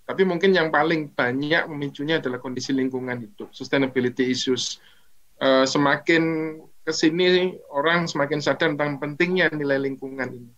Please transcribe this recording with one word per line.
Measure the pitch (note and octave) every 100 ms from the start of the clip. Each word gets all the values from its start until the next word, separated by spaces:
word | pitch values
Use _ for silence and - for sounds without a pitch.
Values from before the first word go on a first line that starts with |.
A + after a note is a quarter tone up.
Tapi | - F3+ F#3+
mungkin | F3 G3 F3+
yang | D#3
paling | D3+ D#3+ E3 D3
banyak | - B2 C3 D3 E3 -
memicunya | D3 C#3+ C3+ C#3+ E3
adalah | C3+ B2
kondisi | C3+ B2+ B2
lingkungan | C3+ C3 C3 B2+ B2
hidup, | G#2+ - A#2
sustainability | - B2+ C#3+ C3 C3 B2 B2 B2+
issues. | B2+ - B2 - - - - - - - -
Eh, | C3+ C3 C3
semakin | D3+ C#3+ D3 - E3 E3 D#3+ D#3+ D#3 - -
ke | -
sini | D#3 D#3+ E3 F3+ F3+ F3+ - -
orang | C#3+ D3+ F3 E3+
semakin | D3+ C#3+ D3
sadar | C#3+ C3+ E3
tentang | C#3+ D3 C#3
pentingnya | D3 D3 F3 F#3 D#3+
nilai | D3+ C#3+ C#3
lingkungan | C#3 C3 C3+ C3+ B2
ini. | B2 A#2+